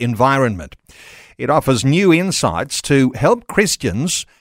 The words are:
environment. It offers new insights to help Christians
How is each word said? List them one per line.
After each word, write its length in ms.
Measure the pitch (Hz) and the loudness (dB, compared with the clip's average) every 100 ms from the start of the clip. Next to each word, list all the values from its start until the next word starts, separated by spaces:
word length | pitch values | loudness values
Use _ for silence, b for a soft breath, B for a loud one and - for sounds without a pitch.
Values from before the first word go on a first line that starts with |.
environment. 720 | 120 110 131 135 123 92 - - _ B B B B B | -4 0 2 2 0 -2 -12 -18 _ B B B B B
It 120 | 123 | -2
offers 360 | 151 131 127 131 | 0 2 0 2
new 260 | 170 190 | 2 4
insights 720 | 165 190 - 117 82 131 - | 4 2 -2 -2 -2 -6 -6
to 320 | - 139 127 - | 0 2 2 2
help 320 | 151 240 - | 0 0 -2
Christians 760 | - 202 - 113 101 170 - - b | -2 0 -2 -4 -4 -4 -6 -10 b